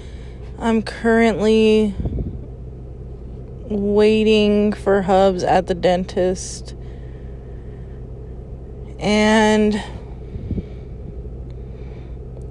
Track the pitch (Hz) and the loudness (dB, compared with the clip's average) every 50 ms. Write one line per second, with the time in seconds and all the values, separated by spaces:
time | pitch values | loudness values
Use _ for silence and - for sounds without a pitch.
0 | - - - - - - - - - - - - - 233 226 226 202 - - - | -14 -14 -14 -14 -14 -14 -14 -14 -14 -14 -8 -4 0 2 2 2 0 -2 -4 -2
1 | - 233 226 226 226 226 196 156 202 220 220 220 220 214 214 214 214 208 190 - | 2 4 6 6 6 6 4 4 4 4 6 6 6 6 6 6 4 2 0 -2
2 | - - - - - - - - - - - - - - - - - - - - | -4 -2 -2 -4 -4 -4 -6 -10 -12 -14 -14 -14 -14 -14 -14 -14 -14 -14 -14 -14
3 | - - - - - - - - - - - - - - 214 202 202 202 208 208 | -14 -14 -14 -14 -14 -14 -12 -12 -14 -14 -14 -12 -8 -6 -4 -2 0 2 4 6
4 | 214 214 214 214 214 214 220 214 208 208 208 208 208 208 202 - - 202 196 202 | 6 6 6 6 6 6 6 6 6 6 4 4 4 2 0 0 2 4 4 4
5 | 185 180 196 190 196 196 185 180 - - 151 185 180 - 190 170 - 185 180 180 | 4 4 6 6 6 6 4 2 2 4 4 4 2 0 0 2 2 2 2 2
6 | 185 - - 196 180 185 185 185 - - - - - - - - - - - - | 0 -2 0 0 0 0 0 -2 -6 -8 -10 -10 -12 -12 -14 -14 -12 -14 -12 -12
7 | - - - - - - - - - - - - - - - - - - - - | -12 -14 -12 -12 -12 -12 -12 -14 -14 -14 -14 -14 -12 -14 -14 -12 -12 -12 -12 -12
8 | - - - - - - - - - - - - - - - - - - - - | -12 -12 -14 -14 -12 -12 -12 -12 -12 -12 -14 -14 -14 -14 -12 -12 -12 -12 -8 -4
9 | - 196 208 214 214 214 214 220 214 214 214 214 214 214 208 208 - - - - | 0 2 4 6 6 6 6 6 6 6 6 4 4 2 2 0 -4 -8 -10 -12
10 | - - - - - - - - - - - - - - - - - - - - | -12 -12 -12 -12 -12 -10 -10 -8 -8 -6 -6 -6 -6 -8 -10 -12 -12 -12 -12 -12
11 | - - - - - - - - - - - - - - - - - - - - | -12 -12 -12 -12 -12 -12 -12 -12 -12 -12 -14 -14 -14 -14 -14 -14 -14 -14 -14 -14
12 | - - - - - - - - - - | -14 -14 -14 -14 -14 -14 -14 -14 -14 -14